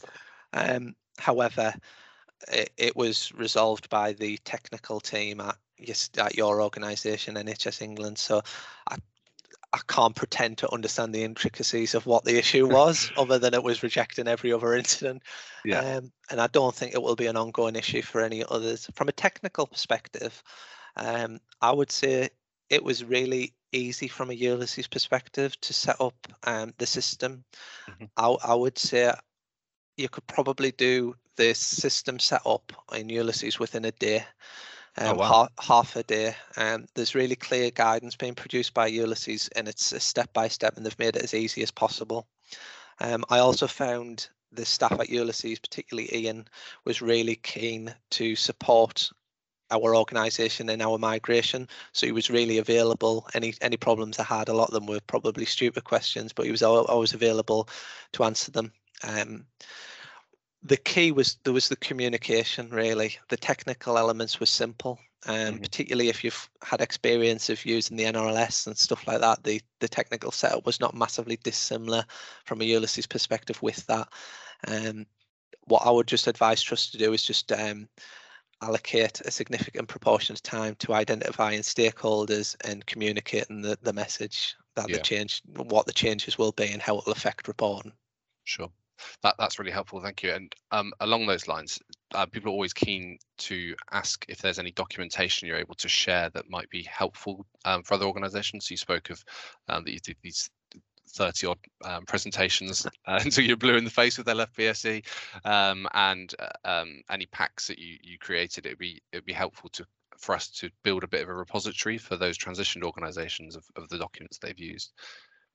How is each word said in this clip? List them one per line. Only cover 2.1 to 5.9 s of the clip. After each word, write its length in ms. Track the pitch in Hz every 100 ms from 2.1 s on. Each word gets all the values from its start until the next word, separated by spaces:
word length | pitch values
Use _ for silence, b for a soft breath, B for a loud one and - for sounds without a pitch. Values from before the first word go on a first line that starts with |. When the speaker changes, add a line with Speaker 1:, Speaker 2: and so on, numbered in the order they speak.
| B B _ -
Speaker 1:
it, 200 | 120 - -
it 180 | 120 123
was 340 | 117 107 -
resolved 560 | - 110 110 110 107 -
by 240 | 107 104
the 240 | 101 104 104
technical 640 | - - - 113 - 107
team 400 | - 107 104 104
at 160 | 101 - _ _
your 140 | 117